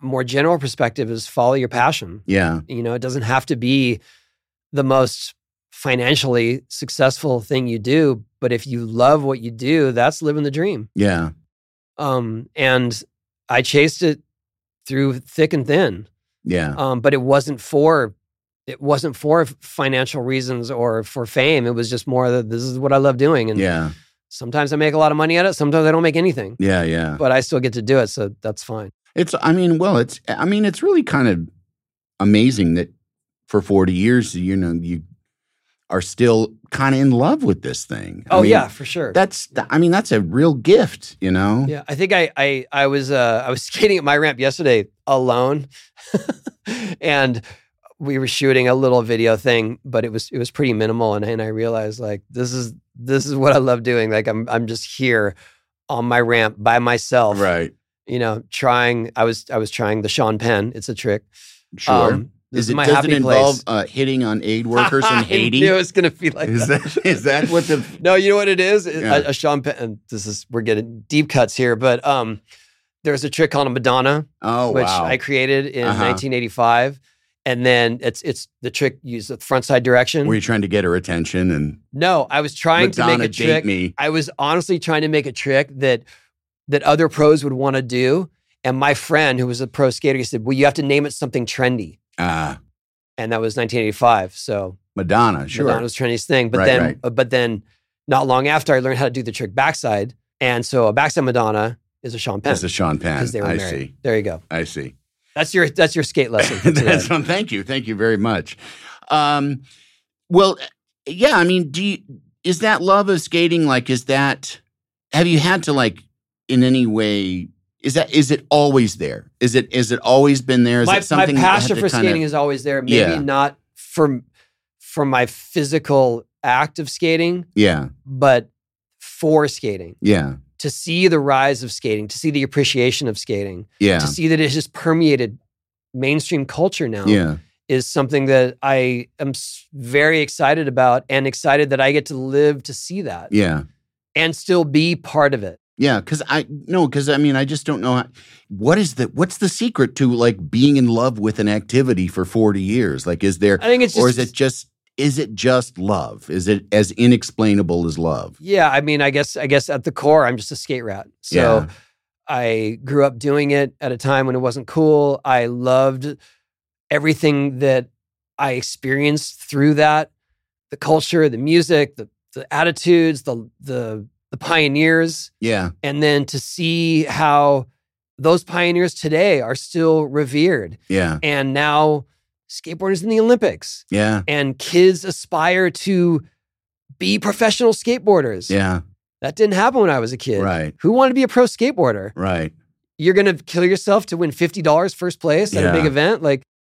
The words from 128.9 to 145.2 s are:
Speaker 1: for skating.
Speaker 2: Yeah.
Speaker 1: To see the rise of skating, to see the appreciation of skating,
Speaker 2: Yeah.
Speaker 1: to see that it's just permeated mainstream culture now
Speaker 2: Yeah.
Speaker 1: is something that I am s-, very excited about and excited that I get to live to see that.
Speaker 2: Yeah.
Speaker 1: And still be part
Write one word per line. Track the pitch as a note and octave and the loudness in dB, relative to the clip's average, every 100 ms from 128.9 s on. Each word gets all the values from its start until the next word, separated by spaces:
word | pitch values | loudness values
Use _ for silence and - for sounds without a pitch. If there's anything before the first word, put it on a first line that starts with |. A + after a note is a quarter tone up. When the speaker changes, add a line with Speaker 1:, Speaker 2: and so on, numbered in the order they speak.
| _ | _
Speaker 1:
for | - - D#3 D#3 C#3+ | -20 -4 2 2 2
skating. | - A2+ F#2+ E2+ - | -2 -8 -8 -10 -4
Speaker 2:
Yeah. | G2+ F#2+ C#2 C2+ - - | 2 2 0 -6 -16 -10
Speaker 1:
To | D3 | -10
see | - E3 E3+ F#3 | -8 -4 2 4
the | D#3+ | 4
rise | C#3 C3+ C3+ B2 | 2 2 2 0
of | A#2+ | -6
skating, | - A#2+ G#2+ G#2 | -6 -4 -4 -4
to | - | -6
see | D3+ | -4
the | C#3+ | -2
appreciation | C#3 D3 C3+ B2+ B2 - B2+ | -2 0 0 2 0 0 -4
of | G#2 | -6
skating, | - G2+ G2+ F2+ - - | -6 -6 -6 -10 -12 0
Speaker 2:
Yeah. | G2+ E2+ | 2 2
Speaker 1:
to | D2 | 0
see | D#3 D#3+ | 0 0
that | D#3+ | 2
it's | D3+ | 0
just | D3+ - | -2 -6
permeated | - E3 E3 D#3+ C3 A2+ A2+ _ _ _ _ _ | -6 -2 2 4 2 -2 -8 _ _ _ _ _
mainstream | B2 C3+ D3+ - D#3 C3+ | -4 -2 -2 -2 -4 -4
culture | - F#3 - C3 | -2 -2 -2 -6
now | G#2 G2 | -2 2
Speaker 2:
Yeah. | G2+ E2 D#2 - _ - | 2 2 -4 -12 _ -4
Speaker 1:
is | C3 - | -2 -2
something | D3 C3 C#3+ C3+ | -2 0 0 4
that | C3 B2+ B2 | 4 2 0
I | C#3 C3+ B2+ B2 B2+ - | 0 0 0 -2 -8 -8
am | C#3 | -8
s-, | C3 - - _ | -8 -12 -16 _
very | C#3+ A#2+ C#3+ D3+ D#3+ | -16 -2 2 2 2
excited | C#3 - C#3 D#3 C#3+ | -2 -2 0 0 0
about | B2+ B2+ B2 - | 2 4 2 0
and | C3+ C3+ | -2 -2
excited | - D3+ C#3+ C#3+ | -2 0 2 2
that | C3+ | 2
I | C3+ | 2
get | D3 D3 | 0 -2
to | C3+ | -8
live | C3 C#3 D3 C#3+ | -2 2 2 0
to | - | -8
see | - - F#3+ | -14 -12 -10
that. | C#3+ F2 - | -10 -10 -2
Speaker 2:
Yeah. | G#2+ F2+ D2+ C#2+ _ _ _ _ | 0 2 0 -6 _ _ _ _
Speaker 1:
And | D3 E3 | -2 -2
still | D#3+ - F3+ | -2 0 0
be | D3+ D3+ E3+ E3+ | 2 2 0 -2
part | - D3+ | -2 2